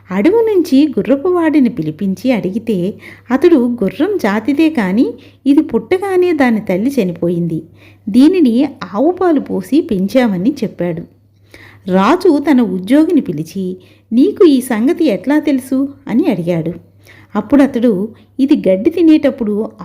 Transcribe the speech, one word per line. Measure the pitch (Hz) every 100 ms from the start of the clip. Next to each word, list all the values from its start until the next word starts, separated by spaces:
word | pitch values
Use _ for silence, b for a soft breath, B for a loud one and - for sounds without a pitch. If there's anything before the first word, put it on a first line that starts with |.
| b
అడవి | 190 285 453
నుంచి | 440 392 - 262 302
గుర్రపు | 226 202 277 359
వాడిని | 349 320 294 233
పిలిపించి | - 156 151 196 185 254
అడిగితే, | 226 175 214 226 190 180 175 B B B
అతడు, | 262 349 294 240 240
"గుర్రం | 190 - 370 381
జాతిదే | 208 208 220 285 320
కానీ | 311 196 208 403 - B B 269
ఇది | 285
పుట్టగానే | 311 226 226 370 392 370 359
దాని | 311 247 214
తల్లి | - 185 247 277
చనిపోయింది, | 180 165 175 170 170 160 - b b b -
దీనిని | 233 302 381 262 233
ఆవు | 294 - 180 202 302
పాలు | 370 370 277
పోసి | 190 190 185 294
పెంచామని" | - 190 196 262 240 180 208
చెప్పాడు. | - 202 - 175 165 170 _ _ _ b b b b 185
రాజు | 185 202 349 370 294
తన | 294 254
ఉద్యోగిని | 214 185 185 285 320 311
పిలిచి, | - 151 160 196 185 185 b b b
"నీకు | 226 370 -
ఈ | 359 262
సంగతి | 240 214 254 349
ఎట్లా | 311 185 254 302
తెలుసు?" | 302 262 247 262 277 - -
అని | 233
అడిగాడు. | 359 180 170 165 160 180 - _ b b b 208
అప్పుడు | 214 277
అతడు, | 269 233 240 185 214 - b -
"ఇది | 262 247 190
గడ్డి | 190 339
తినేటప్పుడు | 359 330 311 285 269 208 202 220 -